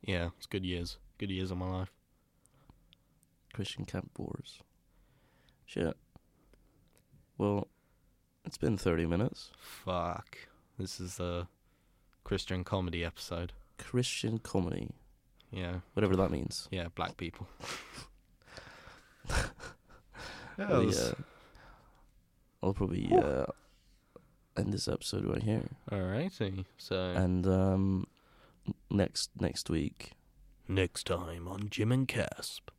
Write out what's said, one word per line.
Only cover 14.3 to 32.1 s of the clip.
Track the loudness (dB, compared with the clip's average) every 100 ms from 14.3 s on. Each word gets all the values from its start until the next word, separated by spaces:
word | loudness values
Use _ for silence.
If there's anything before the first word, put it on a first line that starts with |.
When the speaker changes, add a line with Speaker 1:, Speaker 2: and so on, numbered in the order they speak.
| -2
Speaker 2:
comedy. | 0 0 2 -2 -6 -10 -18 _ _ _ -12
Speaker 1:
Yeah. | -6 -4 -4 -4
Speaker 2:
Whatever | 2 6 6
that | 6
means. | 2 -2 -6 -6
Speaker 1:
Yeah, | -4 -4
black | -2 -4 -2
people. | -8 -6 -14
Speaker 2:
<laughs> | -10 -10 -10 -10 -16 -18 -20 _ _ -20 -18 -18 -20 -20 -20 -20 -18 0 0 0 -6 -16 -16 -20 -20 _ -14 -12 -12 -14 -6
Speaker 1:
Yeah, | 2
Speaker 2:
Well, | 4
Speaker 1:
it | 6
was | 4
Speaker 2:
yeah. | 2 0 -8 -16 -20 -20 -20 -20 -20 _ -20 _ _ _ _ _
I'll | 0
probably, | 2 0 2 6
Speaker 1:
Whew. | 6
Speaker 2:
uh, | 6 2 0 -4 -12 _ _ _ _ -20 _ _ _ -2
end | 0
this | 0 0
episode | -2 -2 -2
right | 0 0
here. | 2 0 0 -8 -6
Speaker 1:
Alrighty. | -2 0 0 -2 -2 -4 -2 -6 -10
So | -4 0 0 2
Speaker 2:
And, | 4 4 6
um, | 6 6 6 4 2 0 _ _ -20 -20 _ -6
n-, | -6 0
next, | 2 4 2 -6 0
next | 0 0 0
week. | 0 0 -4 -16 -16 _ -20 -20 -20 -2
Speaker 1:
Next | 2 2 0 -2
time | -2 -2 -8 -6
on | -6 -4
Jim | 2 4
and | 6
Casp. | 4